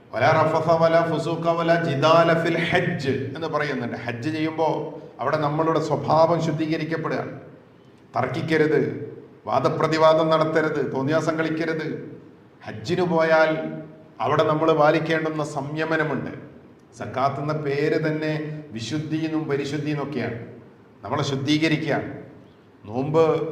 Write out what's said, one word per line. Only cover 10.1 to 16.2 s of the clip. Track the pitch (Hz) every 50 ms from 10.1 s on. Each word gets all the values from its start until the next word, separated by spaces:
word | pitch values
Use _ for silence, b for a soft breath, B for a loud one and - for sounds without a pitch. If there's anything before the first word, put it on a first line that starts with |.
| 160 160 165 160
നടത്തരുത്, | 160 156 156 147 160 165 156 156 147 147 131 120 -
തോന്നിയാസം | 135 131 135 160 160 - 160 160
കളിക്കരുത്. | 156 160 160 156 156 170 160 160 156 156 - 120 113 - - - - - - - - - - - - -
ഹജ്ജിന് | - 107 107 107 113 175 175 180
പോയാൽ | 170 170 160 160 160 160 156 160 156 156 156 160 - - - - - - - - - - -
അവിടെ | 110 123 147 156 160
നമ്മൾ | 156 156 151 156 160 160
പാലിക്കേണ്ടുന്ന | 151 147 151 160 165 156 160 165 160 160 160 156 156 147
സംയമനമുണ്ട്. | 147 - 147 131 143 151 156 160 156 160 160 151 147 135 -